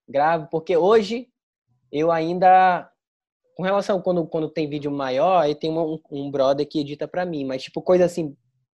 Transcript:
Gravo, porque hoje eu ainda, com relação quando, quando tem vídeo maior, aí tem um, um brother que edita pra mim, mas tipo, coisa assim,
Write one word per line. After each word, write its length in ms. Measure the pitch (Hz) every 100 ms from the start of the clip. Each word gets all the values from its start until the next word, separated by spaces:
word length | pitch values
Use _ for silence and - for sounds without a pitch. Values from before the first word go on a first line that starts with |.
| _
Gravo, 400 | 139 151 165 151
porque 260 | 160 160 175
hoje 520 | 175 226 196 240 247 _ _ _ _ _ _
eu 180 | 143 160
ainda, 800 | 165 165 180 185 185 185 175 - _ _ _ _ _ _ -
com 60 |
relação 400 | 185 202 196 196
quando, 240 | 185 180 165
quando 240 | 165 156
tem 180 | 165 151
vídeo 220 | 147 143
maior, 480 | 143 135 131 170 190
aí 120 | 147
tem 160 | 151 160
um, 280 | 160 160 160 -
um 200 | 143 139
brother 360 | 139 135 143 147
que 120 | 160
edita 260 | 143 147 151
pra 160 | 180
mim, 200 | 180 156
mas 180 | 135 135
tipo, 180 | - -
coisa 240 | - 180
assim, 320 | 175 175 156 139 _ _ _